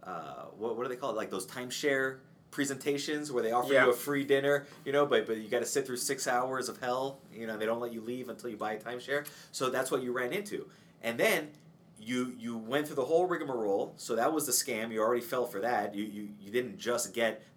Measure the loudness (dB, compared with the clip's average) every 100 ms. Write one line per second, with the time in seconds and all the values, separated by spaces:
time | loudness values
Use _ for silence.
0 | -10 -8 -8 -10 -12 -6 -4 -2 -4 -4
1 | -4 -2 -2 -4 -6 -8 -8 0 2 4
2 | 2 -2 -14 -20 -10 -2 -2 -2 -2 -2
3 | 0 -4 -2 0 2 2 6 6 8 6
4 | 2 0 4 4 6 2 0 -12 0 4
5 | 6 4 4 -2 0 -2 0 0 0 -2
6 | -2 -2 0 0 0 -2 -4 -4 -2 0
7 | -2 -6 -16 -10 -6 -2 0 0 -2 -6
8 | -6 -6 -6 -8 -8 -4 -4 -4 -6 -8
9 | -2 -2 -4 -14 -12 -2 0 0 0 0
10 | 0 -2 0 -2 -4 -8 -10 -16 -20 -6
11 | -4 2 4 2 -2 -12 -20 -20 -20 -14
12 | -4 -2 -2 -4 -6 -6 0 0 0 0
13 | 4 4 4 0 -2 0 2 2 0 -6
14 | -2 2 4 2 2 0 2 -2 0 2
15 | 4 2 0 -2 0 0 0 2 0 -2
16 | -4 -6 -10 -10 -4 -2 -2 -4 -2 0
17 | 0 2 0 0 -10